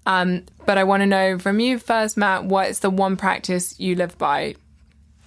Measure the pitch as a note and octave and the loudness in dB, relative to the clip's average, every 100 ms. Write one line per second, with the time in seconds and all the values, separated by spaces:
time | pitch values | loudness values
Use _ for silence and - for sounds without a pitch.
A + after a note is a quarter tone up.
0 | - F#3 F3+ F3+ - - - G3 F#3+ G3 | -2 0 2 -2 -6 -6 0 2 4 4
1 | G3 G3 F#3+ F#3 G3 G3+ A#3+ B3+ - A3+ | 4 2 2 0 0 0 0 -2 0 0
2 | G#3+ - G#3 F#3+ F#3+ F#3+ F#3+ - G3 F#3+ | 0 0 0 0 0 0 0 0 -2 0
3 | F#3+ F#3+ F#3+ F#3+ - F3+ F3+ - F#3+ F3+ | 0 0 -2 -2 -2 -4 -4 -6 -4 -2
4 | F3+ - C#3+ C#3+ D3 - _ - - _ | -4 -4 -2 -2 -4 -10 _ -20 -20 _
5 | _ _ | _ _